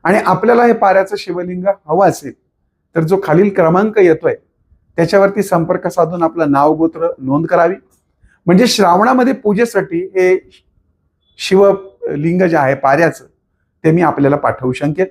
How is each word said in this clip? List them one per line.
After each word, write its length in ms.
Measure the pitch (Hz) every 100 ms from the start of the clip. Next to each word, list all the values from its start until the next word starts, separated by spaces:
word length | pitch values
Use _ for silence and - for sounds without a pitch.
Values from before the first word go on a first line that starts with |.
आणि 140 | 160 170
आपल्याला 460 | - 180 214 240
हे 80 | 240
पाऱ्याचं 440 | 226 202 190 190 208
शिवलिंग 480 | - 175 180 180 190
हवं 420 | 196 - 165 190
असेल 240 | - 139 - _ _ _ _ _ 165
तर 60 |
जो 160 | 160 190
खालील 280 | 196 156 208
क्रमांक 440 | 196 165 175 214 208
येतोय 360 | 185 156 156 113 _ _ _ _ _ -
त्याच्यावरती 440 | 165 202 196 196
संपर्क 440 | 196 175 165 180 175
साधून 360 | 180 165 175
आपलं 280 | 165 165 151
नाव 240 | 139 147
गोत्र 340 | 156 160 160 170 -
नोंद 280 | 131 143 165
करावी, 280 | 175 170 196 _ _ _ _ _ _ -
म्हणजे 200 | 185 247
श्रावणामध्ये 680 | - 190 180 226 262 247
पूजेसाठी 680 | - 208 202 233 196 160 170 185
हे 280 | 190 185 185 _ _ _ _ _ _ _ _ _ _
शिवलिंग 1040 | - 190 202 196 - _ - 147 160 180
जे 140 | 185 165
आहे 180 | 135
पाऱ्याचं 500 | 139 135 143 165 - 127 _ _ _ _ _
ते 60 | 160
मी 120 | 165
आपल्याला 340 | 160 143 139 139
पाठवू 360 | 123 110 127
शकेन. 340 | 127 147 151 190